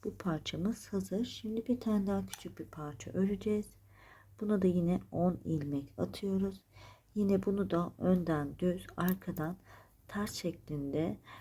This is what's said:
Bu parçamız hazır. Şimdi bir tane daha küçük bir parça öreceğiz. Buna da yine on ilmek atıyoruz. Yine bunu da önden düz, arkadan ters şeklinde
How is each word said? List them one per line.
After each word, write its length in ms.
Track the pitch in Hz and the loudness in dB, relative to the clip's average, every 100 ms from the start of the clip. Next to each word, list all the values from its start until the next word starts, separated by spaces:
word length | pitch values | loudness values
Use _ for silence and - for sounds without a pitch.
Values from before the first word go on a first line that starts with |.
Bu 140 | - - | -6 -4
parçamız 680 | 185 156 - 156 190 233 - | -2 -2 -2 -2 0 -2 -2
hazır. 320 | 196 190 190 247 | -4 -2 -2 -2
Şimdi 420 | - 220 220 233 | -4 -6 -4 0
bir 120 | 247 | 0
tane 280 | 226 208 196 | 2 2 2
daha 180 | 196 196 | 0 -2
küçük 340 | - 180 - | -8 -12 -12
bir 60 | 160 | -12
parça 460 | - 151 - - | -8 -10 -8 -6
öreceğiz. 640 | - 196 202 214 208 208 - - - - - - - | 0 0 0 0 0 -2 -14 -20 -20 -20 -20 -20 -8
Buna 220 | 208 208 | 0 4
da 60 | 185 | 6
yine 340 | 180 170 180 - | 4 4 2 0
on 280 | - 175 170 | 2 2 2
ilmek 500 | - 160 143 143 139 - | -2 -2 0 -4 -6 -4
atıyoruz. 680 | 185 - 196 190 196 196 _ - - - _ 214 | -4 -2 -2 0 0 -4 _ -20 -20 -20 _ 0
Yine 300 | 202 196 190 | 4 4 2
bunu 240 | 196 196 | 0 2
da 240 | 170 175 - | 2 0 0
önden 640 | 180 185 170 151 143 143 | 4 4 4 0 0 0
düz, 280 | 180 180 - - | 0 0 -6 0
arkadan 600 | 175 190 - 165 156 180 - - - _ - | 2 2 -2 -4 -4 -4 -14 -20 -20 _ -10
ters 260 | 208 208 | -4 -4
şeklinde 840 | - 175 160 - 151 139 143 165 214 - - | -2 -4 -6 -6 -4 -2 0 0 -2 -12 -20